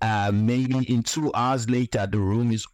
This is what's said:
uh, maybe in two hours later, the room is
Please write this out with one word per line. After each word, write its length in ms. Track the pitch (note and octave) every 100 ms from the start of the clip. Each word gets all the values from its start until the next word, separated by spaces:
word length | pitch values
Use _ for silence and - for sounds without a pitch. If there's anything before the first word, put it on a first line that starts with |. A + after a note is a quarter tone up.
uh, 300 | A2 G#2+ G2+
maybe 580 | G#2 A2 B2 B2+ C3 B2
in 120 | B2
two 280 | - D#3+ D3+
hours 340 | - B2+ C3 A2+
later, 380 | B2 B2 A2+ G2
the 120 | G#2
room 320 | G2 A2 A#2+
is 160 | A2 -